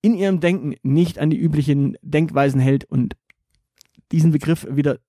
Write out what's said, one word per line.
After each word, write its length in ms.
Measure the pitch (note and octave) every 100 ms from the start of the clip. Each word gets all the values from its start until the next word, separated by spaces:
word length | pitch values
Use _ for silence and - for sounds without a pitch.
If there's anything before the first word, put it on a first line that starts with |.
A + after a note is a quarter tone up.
in 140 | G#3+
ihrem 240 | G#3+ G3 F#3
Denken 340 | E3+ F#3 C#3 -
nicht 380 | C3 D3 F3 -
an 100 | D3+
die 80 | D#3+
üblichen 580 | E3 D3+ C#3 C#3+ C#3 -
Denkweisen 580 | D3 D3+ D#3+ C#3 C#3 C3+
hält 260 | C3 C#3
und 300 | - C3+ A2+ - _ _ _ _ _ _ _ _ _
diesen 200 | D#3+ D#3+
Begriff 360 | D3+ D#3 E3 -
wieder 280 | C3+ C#3+ A#2